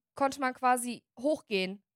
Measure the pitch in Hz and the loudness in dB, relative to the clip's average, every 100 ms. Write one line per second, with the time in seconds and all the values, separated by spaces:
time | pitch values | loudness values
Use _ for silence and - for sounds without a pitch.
0 | _ - 277 269 262 254 254 247 247 208 | _ -2 -2 0 -4 0 2 2 0 -10
1 | _ - 269 311 - 190 185 202 _ | _ -4 -2 -2 -2 -2 -2 -6 _